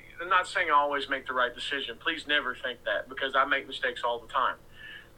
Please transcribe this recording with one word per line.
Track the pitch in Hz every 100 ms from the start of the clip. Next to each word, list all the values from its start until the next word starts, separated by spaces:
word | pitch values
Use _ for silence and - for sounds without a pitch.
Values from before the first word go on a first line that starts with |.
| - -
I'm | 175
not | 185 185
saying | 196 170
I |
always | 147 147 143 135
make | 139 131
the |
right | 127 120
decision. | 131 - 139 120 113
Please | - 160 139
never | 147 127
think | - 127 120
that, | 113 - -
because | 131 135
I | 131
make | 139 139 131
mistakes | 131 127 120
all | - 117
the | -
time. | 135 120 - - - - - -